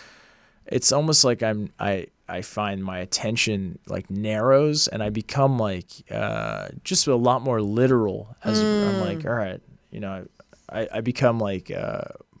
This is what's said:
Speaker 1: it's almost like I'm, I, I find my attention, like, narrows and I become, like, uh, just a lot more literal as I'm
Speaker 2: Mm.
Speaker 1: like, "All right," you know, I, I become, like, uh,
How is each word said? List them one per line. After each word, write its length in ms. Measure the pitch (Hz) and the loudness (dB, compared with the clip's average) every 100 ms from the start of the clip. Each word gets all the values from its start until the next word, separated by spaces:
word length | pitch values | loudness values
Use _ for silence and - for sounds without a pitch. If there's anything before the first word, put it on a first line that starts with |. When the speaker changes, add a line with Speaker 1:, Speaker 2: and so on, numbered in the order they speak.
| - - - _ _ _ - | -20 -20 -20 _ _ _ -4
Speaker 1:
it's 260 | 123 - | 0 2
almost 320 | 139 156 147 | 4 4 4
like 180 | 131 113 | 4 4
I'm, 300 | 110 107 104 - | 0 -2 -6 -4
I, 280 | 101 98 - _ - | -2 -2 -4 _ -10
I 140 | 90 | -10
find 420 | 95 - 104 98 | -6 -4 -2 -2
my 160 | 95 92 | -4 -6
attention, 800 | 92 - 113 110 - 104 95 85 - | -4 -4 -2 0 0 0 -4 -8 -8
like, 240 | 98 - | -8 -6
narrows 800 | 98 107 107 120 135 151 151 - | -4 -2 0 4 6 4 2 0
and 120 | 110 | -2
I 80 | 107 | -4
become, 480 | 110 - 143 135 127 | -4 -4 2 2 2
like, 300 | 107 90 - - - | 0 -4 -8 -18 -10
uh, 560 | 110 107 55 55 52 50 131 | -4 -4 -4 -4 -6 -8 -12
just 240 | - 185 - | -2 0 2
a 80 | 123 | 4
lot 260 | 123 127 | 4 2
more 200 | 131 117 | 0 0
literal 760 | 104 110 131 123 107 101 107 - | 0 4 4 4 2 -2 -8 -8
as 160 | 220 214 | -2 2
I'm 60 | 214 | 2
Speaker 2:
Mm. 340 | 208 202 196 | 2 2 0
Speaker 1:
like, 260 | - 160 151 | -2 -4 -2
"All 60 | |
right," 280 | 117 98 92 - - _ | -2 -2 -6 -14 -20 _
you 80 | 104 | -10
know, 260 | 101 95 92 - _ - - | -8 -10 -12 -20 _ -20 -10
I, 180 | 107 113 | -6 -6
I 80 | 110 | -4
become, 380 | 117 120 127 113 | -4 2 4 4
like, 320 | 104 95 - | 0 -2 -4
uh, 300 | - - - - - _ _ | -6 -4 -6 -8 -14 _ _